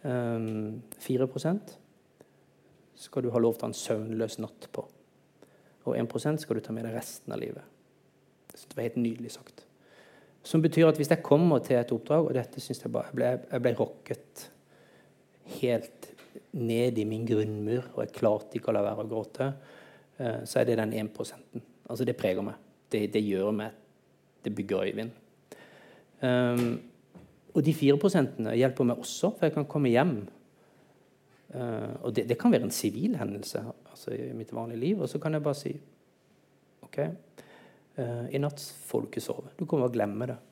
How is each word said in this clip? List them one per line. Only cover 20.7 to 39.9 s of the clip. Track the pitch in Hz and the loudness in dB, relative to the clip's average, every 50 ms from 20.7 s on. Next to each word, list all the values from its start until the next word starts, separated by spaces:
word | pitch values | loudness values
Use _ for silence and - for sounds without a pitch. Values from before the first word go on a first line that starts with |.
| 117 113 110 | 4 2 2
den | 107 110 110 | 0 -2 -4
en | 107 107 - | -4 -6 -6
prosenten. | - 123 - - - - _ - - - - - _ _ | -8 -10 -10 -10 -16 -20 _ -14 -14 -14 -14 -20 _ _
Altså, | - 117 104 131 | -10 -4 -2 -2
det | 117 120 - | -2 -2 0
preger | - 104 92 95 101 | 0 0 0 0 -2
meg. | 104 110 - - _ _ _ _ _ | -6 -8 -12 -18 _ _ _ _ _
Det, | - 110 104 101 104 | -2 0 0 2 2
det | 110 107 | 2 2
gjør | 104 95 95 95 104 107 104 107 | 2 0 2 2 0 0 -2 -4
meg, | 113 - - - _ _ _ _ _ _ _ _ _ _ _ _ | -6 -10 -14 -20 _ _ _ _ _ _ _ _ _ _ _ _
det | - 104 104 | -8 -4 -4
bygger | 101 98 98 92 95 98 | -2 -2 0 0 0 0
Øyvind. | 104 110 110 117 117 - _ _ _ _ _ _ - - - - - - - - - - - _ _ - - | -2 -4 -8 -8 -10 -16 _ _ _ _ _ _ -20 -20 -20 -20 -20 -20 -20 -20 -20 -20 -20 _ _ -2 2
Ehm, | 127 123 123 123 120 120 120 120 117 117 120 - - _ _ _ _ _ - - - _ _ _ _ - | 4 4 4 4 4 2 2 2 0 0 -4 -6 -14 _ _ _ _ _ -20 -20 -20 _ _ _ _ 0
og | 165 143 | 2 4
de | 151 156 | 4 2
fire | - 143 139 139 143 | 4 6 6 6 6
prosentene | - 196 190 175 139 127 - - 113 110 113 117 | 6 4 6 4 2 2 0 -4 -4 0 2 4
hjelper | 127 131 131 - 135 | 4 4 4 4 2
meg | 120 120 117 - | 2 2 0 -4
også, | - - - - 196 - | -10 -4 0 0 0 0
for | - - | 2 0
jeg | 156 151 | 2 2
kan | 151 143 139 | 0 -4 -2
komme | - 151 143 123 | 0 2 4 6
hjem. | 117 120 143 180 139 104 101 95 - - _ _ _ _ _ _ _ _ _ _ _ _ _ _ _ _ _ _ _ _ _ _ - | 6 6 6 4 2 0 -6 -10 -16 -20 _ _ _ _ _ _ _ _ _ _ _ _ _ _ _ _ _ _ _ _ _ _ -10
Eh, | 127 - 120 113 110 110 110 117 - - | -8 -6 -4 -4 -4 -6 -6 -8 -6 -4
og | 120 113 | -2 0
det, | 120 110 117 | 0 2 0
det | 117 - | -2 4
kan | - 240 233 | 6 6 6
være | 110 - | 6 4
en | - - | 0 -4
sivil | - - 107 - - 160 220 247 143 | 0 -2 -2 -2 0 0 0 0 0
hendelse, | 107 104 101 104 104 - - - 110 113 - - - - | -2 -4 -4 -6 -8 -6 -6 -6 -6 -6 -12 -14 -18 -20
altså, | - - - - 113 | -20 -12 -10 -8 -6
i | 113 123 123 113 | -6 -6 -8 -8
mitt | 113 110 - - | -10 -10 -8 -8
vanlige | 117 113 117 117 113 123 | -8 -6 -6 -6 -2 0
liv, | 165 214 202 - | 0 0 0 0
og | - | -2
så | - 151 - | -4 -2 -2
kan | 160 156 | -2 -2
jeg | 151 143 | 0 0
bare | 147 139 139 | -2 -2 -2
si, | - - 143 147 - - - _ _ _ _ _ _ _ _ _ _ _ _ _ _ _ _ _ - | -4 -6 -8 -8 -12 -18 -20 _ _ _ _ _ _ _ _ _ _ _ _ _ _ _ _ _ -20
«OK, | - - - 143 | -8 -4 -2 -2
eh, | 160 170 - - _ _ - - - - - - - - _ _ _ _ - 127 120 120 120 120 - | -2 -4 -8 -16 _ _ -20 -20 -20 -20 -20 -20 -20 -20 _ _ _ _ -6 -4 -4 -4 -4 -6 -2
i | - 135 | -2 0
natt | 143 143 143 - - - - - - | -2 -2 -4 -6 -12 -14 -14 -16 -14
får | - - 117 - | -4 -2 -2 -2
du | - | -2
ikke | - - - | -6 -8 -6
sove. | - - - - - - - | -6 -8 -8 -8 -14 -8 -8
Du | 175 | -2
kommer | 151 - 147 123 | 0 2 2 2
til | 123 | 2